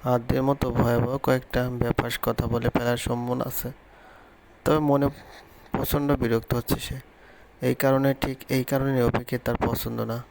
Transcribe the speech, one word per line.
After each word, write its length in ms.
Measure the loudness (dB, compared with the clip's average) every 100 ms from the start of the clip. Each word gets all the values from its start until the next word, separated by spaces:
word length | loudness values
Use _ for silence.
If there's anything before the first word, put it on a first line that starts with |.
আদ্রের 400 | 2 0 2 0
মতো 280 | 2 2 0
ভয়াবহ 460 | 2 2 4 0 -2
কয়েকটা 520 | 0 0 0 -2 -2
বেফাঁস 500 | 0 0 0 -2 -2
কথা 260 | -2 -2 0
বলে 220 | 0 0
ফেলার 280 | 0 0 -2
সম্ভাবনা 480 | -2 -4 -2 -2 -2
আছে। 240 | -4 -8 -10 -20 -20 -20 -20 -20 -20 -20 -4 2
তবে 140 | 2
মনে 300 | 4 4 2 -2 -20 -20 -20 -20 -6
প্রচণ্ড 400 | -4 0 0 2
বিরক্ত 420 | 0 2 0 0
হচ্ছে 220 | -4 -2 -4
সে। 160 | -4 -10 -12 -20 -20 -20 -20 -4
এই 140 | -2 2
কারণে, 380 | 2 4 2 0
ঠিক 160 | -4 -6 -2
এই 140 | -2
কারণে 400 | 0 0 0 2
অভিকে 340 | 2 0 -4 -4
তার 180 | -2 -2
পছন্দ 460 | -2 -2 -4 -6
না। 220 | -6 -6 -10